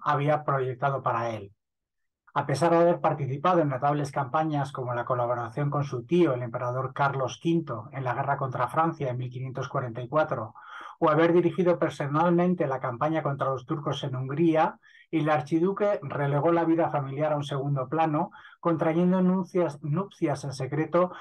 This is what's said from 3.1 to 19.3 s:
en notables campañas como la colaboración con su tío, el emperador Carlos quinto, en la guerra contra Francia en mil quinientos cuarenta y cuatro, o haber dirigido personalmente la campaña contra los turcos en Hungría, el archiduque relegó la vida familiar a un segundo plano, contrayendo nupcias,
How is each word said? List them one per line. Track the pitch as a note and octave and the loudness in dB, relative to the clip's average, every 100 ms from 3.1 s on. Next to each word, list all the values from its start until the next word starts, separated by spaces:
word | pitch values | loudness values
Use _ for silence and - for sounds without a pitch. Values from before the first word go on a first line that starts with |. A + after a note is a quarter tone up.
| D3 B2+ C#3+ F3+ F3+ | 0 -4 -2 2 4
en | D3 | 2
notables | B2+ C#3+ D3 C#3+ | 2 0 0 -2
campañas | D3 C3 D#3 D#3+ D3 C3+ | -4 -2 0 0 -2 -4
como | - B2 | -6 -6
la | A#2+ - | -4 -2
colaboración | B2 A#2+ A#2+ A#2 D3 C#3+ | -2 0 -2 -4 -4 -2
con | C#3+ C#3 | -2 -4
su | B2 - | -6 0
tío, | F3 D#3+ B2 | 2 4 2
el | |
emperador | A#2+ A#2 B2 B2+ C3 | -4 -6 -4 -4 -4
Carlos | - C#3 C3+ B2 - | -2 -2 0 -4 -4
quinto, | E3+ E3 C#3+ C#3 - | 0 0 0 -8 -8
en | - | -6
la | B2+ | -4
guerra | B2 C3+ C#3 | -2 -2 -2
contra | C3+ B2+ B2+ | -4 -4 -2
Francia | D#3+ E3 D#3+ C3+ | 0 0 -2 -6
en | B2 | -6
mil | B2+ | -8
quinientos | B2+ C3 B2 B2+ | -8 -10 -8 -6
cuarenta | C#3+ A#2+ A2+ | -6 -6 -8
y | A#2+ | -2
cuatro, | D#3 D#3 A#2 A2 - - - - - | 0 0 -2 -8 -12 -18 -16 -14 0
o | D#3+ | 2
haber | D3+ E3+ | 6 6
dirigido | E3+ E3+ - F3+ E3+ | 6 4 2 2 2
personalmente | E3 - C#3+ D3+ F3 F3 F3+ F3 C#3+ | 0 -2 -2 2 4 4 4 2 -2
la | B2+ | -2
campaña | C3 A#2+ D3+ D#3+ | -4 -2 -2 0
contra | D3+ C#3 C3+ | -2 -2 -2
los | B2+ - | -4 -4
turcos | D3+ D3 - | -6 -4 -4
en | C#3 B2+ | -4 -6
Hungría, | C3 C#3+ E3+ D#3 D#3+ - _ - - | -4 2 4 4 2 -2 _ -20 -4
el | D#3+ D3 | 0 2
archiduque | D3+ D3 E3 F#3 G3 G3+ G#3 | 0 2 0 2 2 0 0
relegó | C#3 C#3+ C#3+ C#3+ E3 | -4 -4 0 2 2
la | E3 E3 | 4 4
vida | E3 D3+ | 2 2
familiar | D3 C3+ C#3 D#3 | 0 -2 -2 0
a | D3 | 0
un | |
segundo | C#3+ C#3 C#3 C#3 - | -2 -4 -2 -2 -2
plano, | D#3+ D#3+ D3+ D3 - - - | 0 2 0 -2 -8 -20 -4
contrayendo | E3+ D#3+ E3 E3 F3+ F#3 | 0 2 2 4 4 4
nupcias, | F3+ | 4